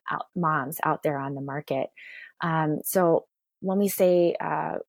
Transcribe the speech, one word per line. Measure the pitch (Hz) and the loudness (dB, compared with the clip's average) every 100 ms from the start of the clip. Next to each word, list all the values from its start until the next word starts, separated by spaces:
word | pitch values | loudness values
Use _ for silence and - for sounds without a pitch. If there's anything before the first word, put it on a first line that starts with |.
| - | -8
out, | - - | -8 -6
moms | 185 160 156 135 165 | -2 0 0 -2 -4
out | 156 151 | -2 0
there | 156 143 | -2 -4
on | 139 139 | -4 -6
the | |
market. | 139 139 - 135 - - - - - - | -8 -8 -4 -4 -4 -8 -20 -20 -20 -8
Um, | 170 160 156 151 - | -2 0 0 -2 -2
so | 190 175 165 - _ _ _ | 2 4 4 0 _ _ _
when | 190 190 | -4 0
we | 202 | 0
say, | - 185 180 170 - | 2 4 6 4 0
uh, | 160 156 160 - | -4 -4 -4 -6